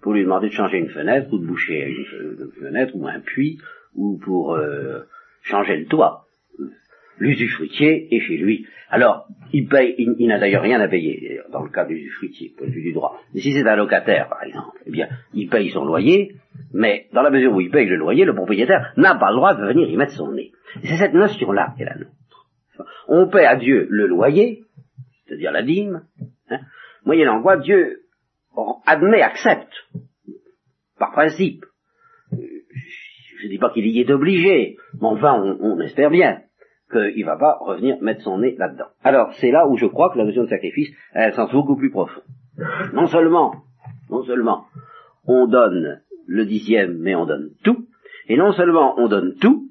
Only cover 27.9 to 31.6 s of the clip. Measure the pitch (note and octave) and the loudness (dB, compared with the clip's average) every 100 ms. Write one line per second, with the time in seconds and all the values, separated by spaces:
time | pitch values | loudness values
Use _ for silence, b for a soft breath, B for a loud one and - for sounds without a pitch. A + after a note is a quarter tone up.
27.9 | - _ _ _ _ _ - A2 A2+ - | -4 _ _ _ _ _ -10 -8 -4 0
28.9 | D#3 F3+ A3 A#2+ - A#3 F3 - - _ | 2 4 4 4 2 0 0 -2 -20 _
29.9 | - - _ - - _ _ _ _ _ | -20 -20 _ -20 -20 _ _ _ _ _
30.9 | _ A2 - D#3 D#3+ F#3 - | _ -4 0 0 0 -4 -4